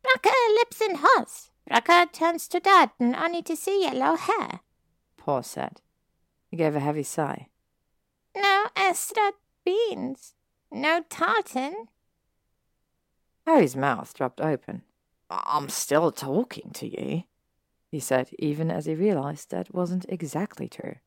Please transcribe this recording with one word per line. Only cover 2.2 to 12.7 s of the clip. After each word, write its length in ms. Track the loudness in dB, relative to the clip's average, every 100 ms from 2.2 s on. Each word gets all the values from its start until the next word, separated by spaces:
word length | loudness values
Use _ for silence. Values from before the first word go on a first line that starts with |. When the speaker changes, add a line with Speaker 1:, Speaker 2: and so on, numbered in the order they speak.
| 0 0 -4
Speaker 1:
to 140 | 0
garden 520 | 6 8 6 _ 0
only 300 | 0 -2 -4
to 120 | -6 -6
see 280 | -2 0
yellow 320 | 0 0 0 0
hair," 460 | 0 -2 -2 -10 _ _ _ _ _ _
Speaker 2:
Paul 260 | -4 -2
said. 380 | -4 -8 -10 -10 _ _ _ _ _ _ _
He 60 | 0
gave 180 | 0 2
a 40 |
heavy 240 | -2 -2
sigh. 460 | -4 -4 -4 -6 -14 _ _ _ _ _ _ _ _
Speaker 1:
"No 360 | 0 2 2 0 0
extra 560 | 0 0 -4 0 0 -2 _ _ -2
beans. 720 | 0 -2 -4 -8 -10 -16 _ _ _ _
No 320 | -4 0 0 -4
tartan." 800 | -4 0 0 -2 -6 -6 -8 -14 _ _ _ _ _ _ _ _